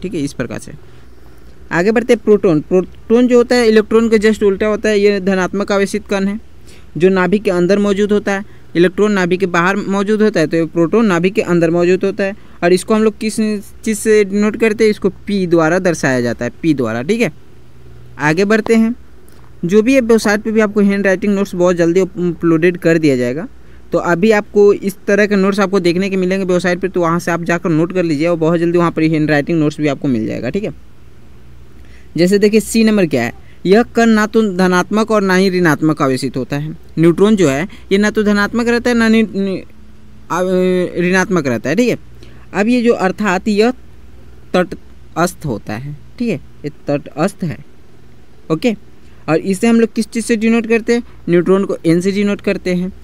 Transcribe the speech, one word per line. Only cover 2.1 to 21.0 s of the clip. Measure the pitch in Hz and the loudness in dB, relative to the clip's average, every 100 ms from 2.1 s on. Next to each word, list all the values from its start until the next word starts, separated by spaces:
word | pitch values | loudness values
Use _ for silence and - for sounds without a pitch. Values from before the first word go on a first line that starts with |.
हैं | 233 | 0
प्रोटॉन। | 220 208 196 151 | 2 2 4 0
प्रोटॉन | - 185 180 - - 233 247 | 0 0 -2 -8 0 2 4
जो | 240 | 4
होता | 240 247 | 4 2
है | 226 | 4
इलेक्ट्रॉन | 220 208 220 233 | 4 4 2 4
के | 220 | 4
just | 214 208 | 2 2
उल्टा | 202 190 214 | 0 0 -2
होता | 214 214 | 0 0
है, | 208 | 2
ये | 202 202 | 2 2
धनात्मक | 185 190 180 196 202 | 0 0 0 -2 -2
आवेशित | 202 196 208 - | 0 0 -4 -4
कण | 196 196 | -2 -2
है, | 214 - - - - - 147 | -6 -12 -20 -20 -20 -14 0
जो | 185 | 2
नाभिक | 190 180 202 | 2 2 0
के | 208 | 0
अंदर | 180 175 202 | 2 2 2
मौजूद | 202 196 202 | 2 0 0
होता | 208 202 | 0 0
है। | 196 202 - - 165 | -4 -8 -18 -4 0
इलेक्ट्रॉन | 175 185 208 | 2 2 0
नाभिक | 202 175 185 | 2 0 0
के | 185 | 0
बाहर | 175 175 196 | 0 0 -2
मौजूद | 190 196 202 214 | -2 -2 0 2
होता | 214 185 | 2 2
है, | 156 | 0
तो | 165 | 0
ये | |
प्रोटॉन | 160 170 160 214 220 | -2 0 0 2 2
नाभिक | 170 185 | 2 0
के | 220 | 0
अंदर | 170 175 165 | 0 2 2
मौजूद | 175 175 185 | 2 2 2
होता | 196 190 | -2 -2
है। | 196 202 - - | -6 -6 -16 -4
और | 175 | 2
इसको | 180 - | 2 2
हम | 220 | 0
लोग | 220 208 | 0 -2
किस | 214 226 214 208 - - | -4 -2 -2 -4 -10 -8
चीज़ | 220 214 | -6 -2
से | 220 214 | 2 2
डिनोट | 196 202 208 - | 2 0 0 0
करते | 226 214 | 0 2
हैं, | 220 | 0
इसको | - 190 | 2 -4
पी | - - 202 180 | -4 -4 -2 2
द्वारा | 170 156 185 | 2 2 2
दर्शाया | 180 156 - 127 | 0 0 0 0
जाता | 120 110 | -2 -4
है, | 120 - | -8 -2
P | 165 | -2
द्वारा, | 139 117 117 | 0 -2 -2
ठीक | 139 226 | -2 0
है। | 202 - - - - - - - - - | -2 -4 -18 -20 -20 -20 -20 -20 -18 -4
आगे | 147 165 | 0 2
बढ़ते | 202 220 214 | 2 2 2
हैं, | 226 226 247 - - - - - - | 2 2 -2 -12 -20 -20 -20 -20 -10
जो | 170 208 | 0 2
भी | 220 | 4
है | 269 | 2
वेबसाइट | 226 226 220 214 | 4 2 2 0
पे | 220 | 0
भी | 220 | 0
आपको | 208 208 | 0 2
hand | 202 202 | 2 2